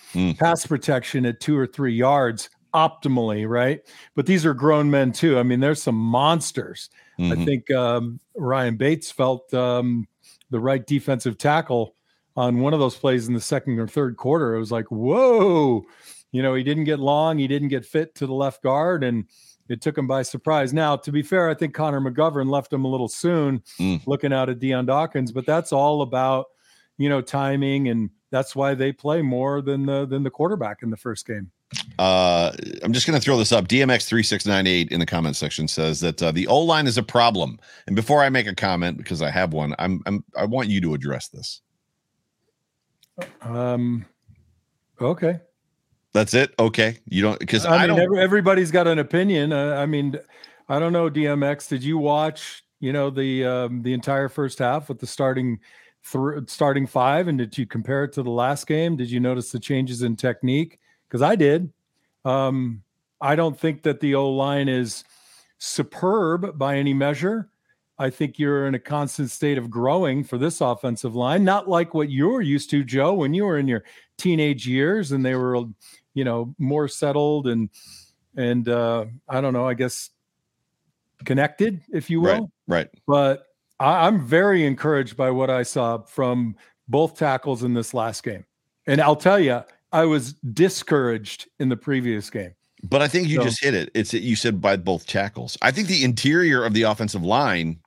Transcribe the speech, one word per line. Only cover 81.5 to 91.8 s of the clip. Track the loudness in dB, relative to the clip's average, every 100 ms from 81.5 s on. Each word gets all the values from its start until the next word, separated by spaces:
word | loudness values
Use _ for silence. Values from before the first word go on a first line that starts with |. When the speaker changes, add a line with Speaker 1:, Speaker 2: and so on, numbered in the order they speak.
| 0 -2 -2 -8
Speaker 2:
if | -8 -2
you | 0
Speaker 1:
Right, | 2 0
Speaker 2:
will. | -2 _ -2
Speaker 1:
right. | -2 -2 _ 0
Speaker 2:
But | 2 2 0 -6 _ _ -2
I, | 2 4 4
I'm | 2
very | 4 4 6 4
encouraged | 2 0 0 0 -2 -2
by | 0
what | 0 0
I | 0
saw | -2 -2 -2 -2
from | -6 -2 0 0 -2 -6 _ _ -2
both | 2 2 0
tackles | 0 0 -2 -4
in | -2
this | -2 -2
last | -4 -4 -6
game. | -8 -10 -14 _ _ _ 0
And | 2
I'll | 4 4
tell | 4 4
ya, | 4 0 -6 _ _
I | 2
was | 4 2 -2
discouraged | -10 -4 2 2 0 0 0 2 -2 -8 -16 -14 -4
in | -2
the |
previous | -2